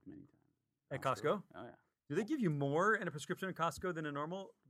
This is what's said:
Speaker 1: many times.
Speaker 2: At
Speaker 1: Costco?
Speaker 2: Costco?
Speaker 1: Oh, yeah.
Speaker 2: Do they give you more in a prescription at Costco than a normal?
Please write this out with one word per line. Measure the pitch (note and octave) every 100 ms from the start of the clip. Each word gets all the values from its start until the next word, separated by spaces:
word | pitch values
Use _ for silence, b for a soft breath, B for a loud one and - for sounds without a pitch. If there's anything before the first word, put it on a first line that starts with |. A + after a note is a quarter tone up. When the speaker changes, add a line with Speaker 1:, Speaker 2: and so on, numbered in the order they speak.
| -
Speaker 1:
many | -
times. | - _ _ _ _ _ -
Speaker 2:
At | C3+
Speaker 1:
Costco? | C3+ B2+ D3 G3+
Speaker 2:
Costco? | - E2+
Speaker 1:
Oh, |
yeah. | A2+ - _ _ -
Speaker 2:
Do | D3+
they |
give | A#3 D4+
you | G3
more | C#3+ C#3 D3+ G3+ G#3+
in | F3
a |
prescription | D#3+ - F3 F#3+
at | D#3+
Costco | E3 - F#3
than | D#3+ D3+
a |
normal? | C#3+ D3+ F#3+ F#3+ -